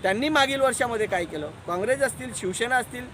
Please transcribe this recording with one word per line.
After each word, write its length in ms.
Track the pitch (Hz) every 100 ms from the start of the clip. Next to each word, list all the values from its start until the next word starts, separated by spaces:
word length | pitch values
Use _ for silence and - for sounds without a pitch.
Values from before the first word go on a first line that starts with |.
त्यांनी 260 | 185 202 285
मागील 320 | 302 269 269
वर्षामध्ये 440 | 269 240 247 226 208
काय 200 | 185 170
केलं, 260 | 160 151 160 -
काँग्रेस 340 | 175 208 269
असतील, 300 | 269 - 254 220
शिवसेना 400 | 190 185 233 254
असतील 300 | 240 247 247